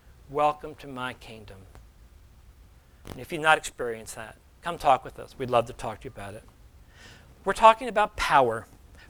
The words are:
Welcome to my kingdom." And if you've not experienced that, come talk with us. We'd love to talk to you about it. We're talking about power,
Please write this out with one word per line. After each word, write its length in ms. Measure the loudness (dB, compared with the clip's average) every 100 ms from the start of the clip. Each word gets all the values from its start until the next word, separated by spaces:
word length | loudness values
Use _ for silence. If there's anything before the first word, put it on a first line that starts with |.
| -20 -20 -8
Welcome 480 | 0 0 -2 -12 -16
to 100 | -14
my 280 | -10 -10
kingdom." 420 | -12 -18 -20 -20 -20 -20 -20 -20 -20 -20 -20 -20 -20 -20 -20 -20 -20 _ -20 -16
And 100 | -14
if 140 | -10
you've 100 | -2
not 160 | 2 2
experienced 560 | 2 -8 -8 -8 -12
that, 220 | -16 -16 -18 -20 -14
come 160 | -10 -2
talk 240 | 2 2
with 160 | 0 -16
us. 160 | -16 -10
We'd 140 | 0
love 160 | 2 0
to 60 |
talk 300 | -6 -10 -10
to 20 |
you 80 | -14
about 200 | -14 -16
it. 100 | -16 -20 -20 -20 -20 -20 -20 -20 -20 -20 -8
We're 80 | -4
talking 360 | 6 8 8 0
about 260 | 0 0 -2
power, 520 | 2 4 4 0 -10 -20 -20 -20